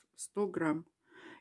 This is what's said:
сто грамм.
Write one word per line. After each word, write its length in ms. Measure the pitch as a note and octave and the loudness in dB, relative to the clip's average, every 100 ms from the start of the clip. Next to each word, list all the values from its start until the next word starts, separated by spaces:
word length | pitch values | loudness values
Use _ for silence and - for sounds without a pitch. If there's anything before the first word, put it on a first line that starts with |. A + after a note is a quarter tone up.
| _ | _
сто 320 | - - G3+ G3+ | -14 -8 -2 0
грамм. 400 | F3 E3 D#3+ - _ _ - - - | 2 2 2 -2 _ _ -20 -20 -18